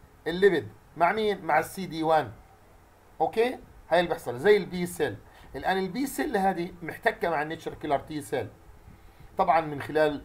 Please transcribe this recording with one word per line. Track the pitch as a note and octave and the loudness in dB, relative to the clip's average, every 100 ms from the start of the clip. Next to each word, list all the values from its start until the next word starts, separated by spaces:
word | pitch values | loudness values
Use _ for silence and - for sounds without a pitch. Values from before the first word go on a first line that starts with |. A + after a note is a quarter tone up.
| - - D#3 | -20 -10 -6
الليبيد | F3 G3 D#3+ G#2+ - - - | 4 4 4 -2 -10 -14 0
مع | E3+ | 2
مين؟ | A3 G#3 G3 D#3+ | 2 0 -2 0
مع | D3+ | 0
السي | E3 G3 E3+ | 0 -4 -6
دي | D#3+ | -2
وان. | D#3 D#3+ A#2 - - - - - - - - - | 2 2 2 -8 -20 -20 -20 -20 -20 -20 -16 -4
أوكي؟ | - A3 A#3+ - - - - | -2 2 0 -2 -12 -20 0
هاي | E3+ | 2
اللي | F3 | 2
بيحصل | - - A#2+ | -2 -6 0
زي | F3+ G#3 | 4 4
البي | - F3+ F3 | 2 -4 -4
سيل. | - C#3 G#2 - - - C3+ | -2 -4 -4 -14 -20 -16 -6
الآن | D#3+ F#3+ | -2 0
البي | F#3+ A3 C4+ | -2 -4 -4
سيل | - E4 G#3+ | -4 -2 0
هذه | F#3+ E3+ F3 - | 0 0 -4 -8
محتكة | D#3 - A3 A3 F3 | -12 -4 -2 0 0
مع | D3+ | -2
النيتشر | D#3 D#3+ D#3 | -2 -6 -10
كيلر | - D3+ C#3 | -8 -2 -2
تي | - D3+ | -2 -10
سيل. | - C3+ A2 - - - - - - - - - | -4 -4 -6 -10 -20 -20 -20 -20 -20 -20 -8 0
طبعًا | F3+ E3 | 2 2
من | D3+ C#3+ | 2 -6
خلال | C3 D3+ D3+ C#3 | -2 2 2 0